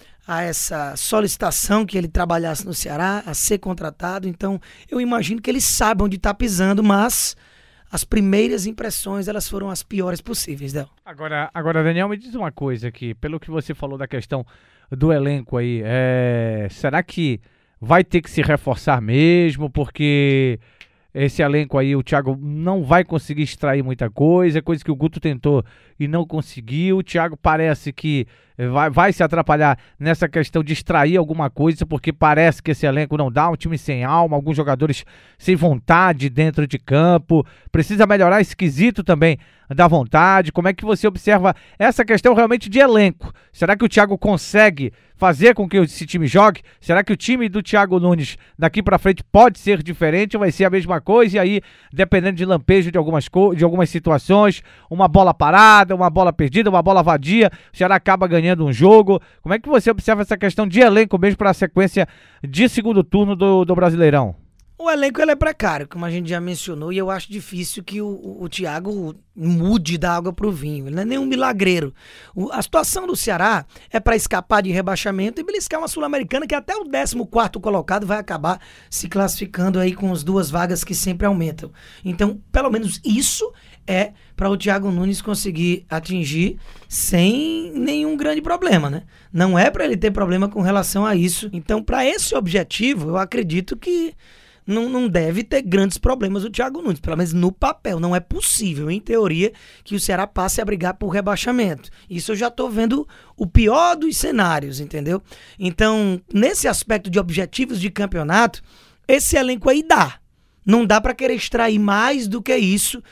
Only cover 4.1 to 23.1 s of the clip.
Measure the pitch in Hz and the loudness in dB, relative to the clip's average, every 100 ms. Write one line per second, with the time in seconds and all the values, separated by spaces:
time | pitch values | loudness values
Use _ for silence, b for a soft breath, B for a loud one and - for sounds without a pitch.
4.1 | 190 185 170 196 196 b b - 247 240 | -8 -10 -8 -6 -6 b b -10 -6 -2
5.1 | 233 175 226 254 254 - - 220 208 202 | -2 -4 -4 -4 -2 -2 0 0 2 0
6.1 | 190 208 202 240 180 190 202 214 196 233 | -2 -4 -2 -2 0 0 2 2 2 2
7.1 | - - - b b b b b 175 - | -2 -6 -8 b b b b b -10 -2
8.1 | 220 196 202 233 247 190 220 226 - - | 0 2 2 0 -2 -6 -8 -10 -8 -8
9.1 | 202 190 208 - 202 196 180 - 196 180 | -8 -8 -8 -8 -8 -8 -10 -8 -6 -4
10.1 | 175 - 226 - 143 139 143 139 _ - | -6 -8 -8 -8 -10 -10 -10 -10 _ -20
11.1 | 147 156 151 151 175 156 160 156 170 196 | -14 -8 -6 -6 -6 -2 0 0 0 -2
12.1 | 208 247 233 170 - 139 120 117 - 120 | -6 -10 -10 -10 -6 -6 -6 -8 -10 -12
13.1 | 110 151 156 - 160 - 147 143 135 139 | -10 -10 -10 -8 -8 -8 -10 -10 -10 -10
14.1 | 135 - 135 120 b b b b 131 156 | -10 -8 -8 -10 b b b b 0 2
15.1 | 151 139 143 117 127 120 117 110 127 127 | 2 0 -4 -4 -4 -4 -4 -2 -2 0
16.1 | 127 123 120 113 110 101 - 143 151 185 | 0 0 0 -2 -4 -6 -6 -2 -2 -4
17.1 | - 156 110 - _ _ _ 110 175 180 | -4 -4 -4 -10 _ _ _ 2 4 4
18.1 | 175 - - 151 147 143 117 - 127 107 | -2 -2 -2 0 0 -2 -4 0 -2 0
19.1 | 127 165 175 170 135 147 139 135 - 147 | 2 4 4 2 -2 -6 -4 -6 -4 0
20.1 | 143 139 135 131 113 b b b b b | 2 2 2 0 -4 b b b b b
21.1 | 131 139 - 143 147 143 139 135 139 - | -4 -2 0 0 0 0 0 0 -2 -2
22.1 | 147 135 135 147 151 170 196 135 175 180 | -2 -2 -6 -8 -6 -4 -2 2 2 2